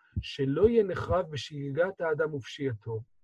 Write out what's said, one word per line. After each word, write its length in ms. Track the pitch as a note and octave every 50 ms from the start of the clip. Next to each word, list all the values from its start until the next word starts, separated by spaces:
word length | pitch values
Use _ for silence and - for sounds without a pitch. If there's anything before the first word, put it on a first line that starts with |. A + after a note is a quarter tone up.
| _ _ - - -
שלא 460 | - - - C#3 C3+ C#3 D#3 G3 A#3
יהיה 160 | A#3 A#3 G3+
נחרב 460 | F#3 F3 - G#2+ - E3+ F3+ F3+ D#3+
בשגגת 680 | D3+ C3 - - D3+ C#3+ C#3 C#3+ C3+ D3+ F3 G3 G3 -
האדם 340 | F3 D#3+ D#3 D3 D#3+ D#3 D#3
ופשיעתו?" 680 | C#3 A2 - - - C#3+ C3 A#2 - - A2+ A2+ A2 A2+ _ _ _